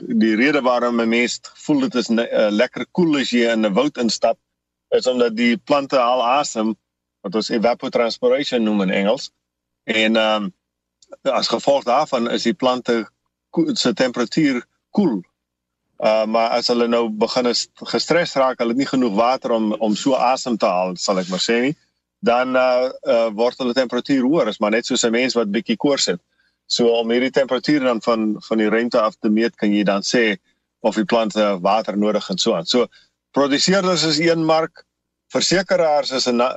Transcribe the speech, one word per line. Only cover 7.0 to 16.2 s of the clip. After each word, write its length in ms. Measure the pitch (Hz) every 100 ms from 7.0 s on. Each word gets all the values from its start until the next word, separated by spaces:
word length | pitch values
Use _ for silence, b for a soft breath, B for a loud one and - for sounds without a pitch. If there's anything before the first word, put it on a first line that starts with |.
| _ _
wat 140 | 101
ons 160 | 107 -
evapotranspiration 1120 | 117 113 123 131 120 117 - 123 135 143 123
noem 180 | 110 104
in 80 | 95
Engels. 400 | 98 101 131 - _ _ _ _ _
En, 320 | - 110 110 113
ehm, 340 | 110 107 98 - _ _ _ _ _ -
as 260 | 139 113 -
gevolg 360 | 117 - 139
daarvan 460 | 120 131 151 120 120
is 120 | 117
die 120 | 120
plante 540 | - 127 127 - 117 104 _ _ _ _
koe-, 240 | - 156
se 180 | 220 254
temperatuur 720 | 202 127 - 117 165 147 123 - _ _
koel. 320 | - 180 101 - _ _ _ _ _ _ -
Uh, 260 | 110 110